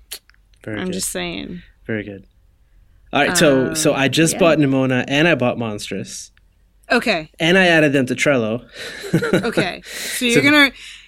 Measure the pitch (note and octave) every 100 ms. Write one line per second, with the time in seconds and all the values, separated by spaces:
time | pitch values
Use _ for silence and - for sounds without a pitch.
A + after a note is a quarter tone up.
0 | _ - _ _ _ _ - G#2+ F#3 F#3
1 | - F#3 F3 - - F3+ - _ - A2
2 | G2+ G2 - _ _ _ _ _ _ _
3 | _ C3+ C#3+ F3+ D#3+ C3+ B2+ - D3+ C3+
4 | C3+ C#3+ E3 - E3+ D3+ C#3 C3+ C3 B2+
5 | - C#3 E3+ C#3 B2 A2 A#2 G#2 - G2
6 | F#2+ - - _ _ _ _ _ - B3
7 | A#3 F3 D#3 - E3 F#3+ F3+ E3 D3+ C#3
8 | B2+ B2+ D3+ C3+ A2 A#2+ - - - -
9 | - - A#4 F#4+ A3+ - F3+ D3 - -
10 | - - B3 A#3 C#4+ D4 C#4 - - -